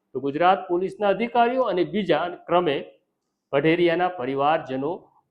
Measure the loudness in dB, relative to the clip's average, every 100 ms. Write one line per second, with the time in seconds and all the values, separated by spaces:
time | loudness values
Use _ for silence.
0 | _ -6 -4 2 2 2 0 -2 -2 -2
1 | 0 0 0 2 2 2 0 0 0 -2
2 | 0 0 -2 -8 0 2 2 -2 -6 _
3 | _ _ _ _ _ 0 2 4 2 2
4 | -2 -4 -6 -2 0 0 -4 -6 -6 -8
5 | -14 _ _